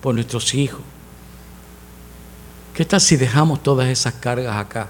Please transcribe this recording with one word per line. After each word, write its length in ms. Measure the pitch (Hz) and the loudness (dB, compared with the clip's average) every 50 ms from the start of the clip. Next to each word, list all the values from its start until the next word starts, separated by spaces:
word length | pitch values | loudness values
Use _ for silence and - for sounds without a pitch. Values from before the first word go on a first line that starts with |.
por 140 | - 135 120 | 0 0 0
nuestros 400 | 113 117 117 - 117 - - - | 0 -2 -2 -4 -4 -2 -2 0
hijos? 260 | 135 143 135 - - - - - - - - - - - - - - - - - - - - - - - - - - - - - - - - - - - - - - - - - | 0 -2 -2 -4 -10 -16 -18 -20 -20 -20 -20 -20 -20 -20 -20 -20 -20 -20 -20 -20 -20 -20 -20 -20 -20 -20 -20 -20 -20 -20 -20 -20 -20 -20 -20 -20 -20 -20 -20 -20 -20 -20 -18 -4
¿Qué 120 | - 165 | -4 -2
tal 160 | - - 196 | 2 2 2
si 160 | - - 170 | 4 6 4
dejamos 480 | 139 127 123 110 143 156 160 147 - - | 4 4 4 4 4 4 4 2 0 2
todas 240 | 139 139 131 127 127 | 2 2 2 2 0
esas 260 | 131 123 - 131 117 | 0 0 0 -2 -4
cargas 420 | - - 123 123 120 127 123 107 | -4 -4 -4 -2 -2 -2 -4 -4
acá 320 | 104 104 98 - 113 110 104 | -4 -6 -6 -6 -8 -8 -8